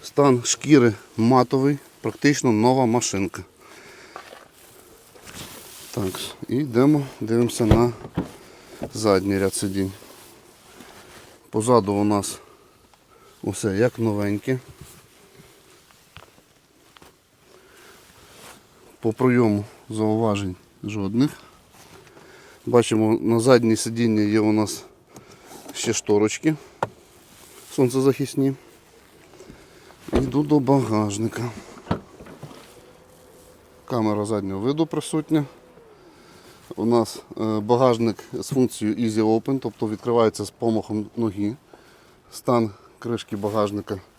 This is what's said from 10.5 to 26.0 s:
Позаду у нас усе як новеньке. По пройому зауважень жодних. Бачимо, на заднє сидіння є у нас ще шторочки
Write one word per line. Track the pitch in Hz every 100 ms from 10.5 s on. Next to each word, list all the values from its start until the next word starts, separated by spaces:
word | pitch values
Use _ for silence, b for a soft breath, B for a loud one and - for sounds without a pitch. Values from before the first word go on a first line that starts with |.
| B B B B B B B B B B
Позаду | 107 110 120 101
у | 101
нас | 104 104 98 - b b b b _ _ _ _ - -
усе | - 101 110 98
як | 120 -
новеньке. | 113 104 101 101 - 131 - - - - - _ - - - - _ - _ _ _ - - _ _ _ _ _ _ - - _ _ _ B B B B B B B B B B B B B B B B
По | 117
пройому | 113 127 123 117 104 104 B B
зауважень | 110 110 107 113 101 98 92 _ _
жодних. | 104 107 98 107 143 - - - _ B B B B B B B B B -
Бачимо, | 120 113 110 110 113
на | 104 117
заднє | 117 123 113 110
сидіння | - 113 117 107
є | 104 110
у | 107
нас | 107 104 - - _ _ B B B B B B
ще | - -
шторочки | 107